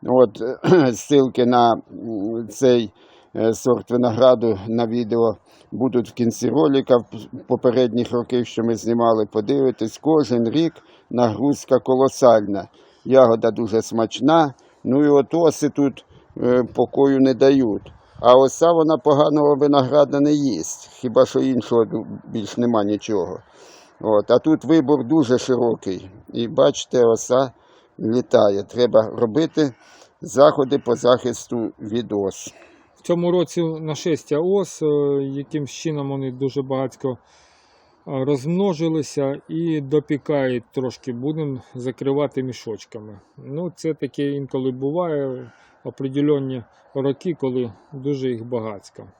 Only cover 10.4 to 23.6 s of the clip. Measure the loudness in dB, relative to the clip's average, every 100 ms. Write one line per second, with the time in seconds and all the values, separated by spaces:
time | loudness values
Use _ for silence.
10.4 | 0 0 -2 -4 _ _ _ 0 0 0
11.4 | -2 -2 0 0 2 2 2 4 6 6
12.4 | 2 -6 -8 _ _ _ 2 6 6 6
13.4 | 0 -2 -2 -2 -2 -4 -4 0 2 4
14.4 | 2 -4 _ _ -2 2 4 4 2 2
15.4 | 2 2 -4 0 -2 -2 _ -20 _ -4
16.4 | 0 0 0 -2 -2 2 2 4 2 4
17.4 | 4 4 2 -2 -8 -20 _ 0 6 8
18.4 | 6 4 2 4 2 2 2 4 4 4
19.4 | 2 2 4 2 2 2 2 2 2 2
20.4 | 0 -2 -6 -12 -18 -10 -2 2 2 2
21.4 | 0 -2 0 0 0 -2 -10 -14 -10 -10
22.4 | -8 -2 0 0 0 -4 -4 -4 -4 -8
23.4 | -16 _